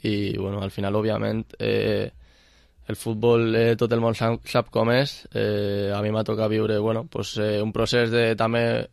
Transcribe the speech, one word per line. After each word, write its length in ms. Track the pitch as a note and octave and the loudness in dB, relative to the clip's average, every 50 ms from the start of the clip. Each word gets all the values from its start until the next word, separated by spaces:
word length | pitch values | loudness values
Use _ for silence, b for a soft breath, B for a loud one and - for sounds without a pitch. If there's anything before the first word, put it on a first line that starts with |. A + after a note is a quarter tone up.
| - | -4
i, 340 | A2 G#2 G2+ G2+ G2+ - - | -2 -2 0 -2 -2 -4 -4
bueno, 240 | G2 G2 G2+ G2+ | -4 -4 -4 -4
al 100 | G2 G2 | -6 -6
final, 240 | - - G2 G2 G2+ | -6 -4 -4 -2 0
òbviament, 600 | G#2+ G#2+ A2 G#2 G#2+ G#2+ G#2+ G#2+ A2+ A2 - - - | 0 0 0 0 0 -2 -2 -2 -4 -6 -8 -8 -6
eh, 520 | A2 A2 G#2 G#2 G#2 G#2+ G#2 G2+ G#2 - - b b b b b b b b b b b b b - - | -2 0 0 0 0 0 0 0 -2 -4 -8 b b b b b b b b b b b b b -10 -10
el 60 | G#2+ - | -10 -6
futbol, 520 | - A#2+ A2+ G#2+ A2+ A#2+ A#2 A#2 A#2 A2+ A2 | -6 -6 -4 2 4 4 4 4 4 4 4
eh, 200 | A2+ A#2 A#2 A#2 G#2 | 4 4 4 4 2
tot 140 | A#2+ A2 A#2 | 2 2 2
el 80 | A#2 | 2
món 140 | A2+ A2+ A2+ - | 2 0 0 0
sap, 280 | A#2+ A2+ A#2 A2+ - - | 0 0 0 -2 -6 -2
sap 200 | - B2 A#2 - - | 0 0 0 0 0
com 160 | A2+ A2+ A#2 | 0 2 4
és. 380 | A#2+ C3 C#3 C#3 - - - - - | 4 2 2 0 -4 -10 -18 -8 -4
Eh, 580 | A2 G#2+ G#2 G#2 G#2 G#2 G2+ G2+ G2+ G2+ G2 G2+ | -2 -2 0 0 0 -2 -2 -2 -2 -2 -2 -2
a 60 | G2+ | -2
mi 80 | G#2+ G#2+ | -2 -2
m'ha 140 | A2 A2 G#2+ | -2 -2 -2
tocat 240 | - G#2+ G#2+ A2 G#2+ | -2 -2 -2 0 0
viure, 280 | A2 A2 G#2+ G#2+ G#2+ G#2 | 0 0 0 0 0 0
bueno, 240 | G#2+ A2+ A2+ A2 A2+ | 0 0 0 -2 -4
pues, 300 | - - A2+ G#2 - - A2 | -6 -8 -8 -8 -6 -4 -2
eh, 240 | G#2 G#2+ G#2 G#2 | -2 0 0 0
un 120 | G#2+ A2 - | -2 -2 0
procés 360 | A2+ A2+ - - A#2+ A#2 A2+ | 0 0 2 2 2 2 2
de, 260 | A2+ A#2+ A#2 A2+ A2+ | 2 2 2 2 2
també 280 | G#2+ A2+ A2+ A#2 A#2 A#2 A#2 A#2 A#2 A#2 - | 0 0 0 2 0 0 0 0 -2 -4 -6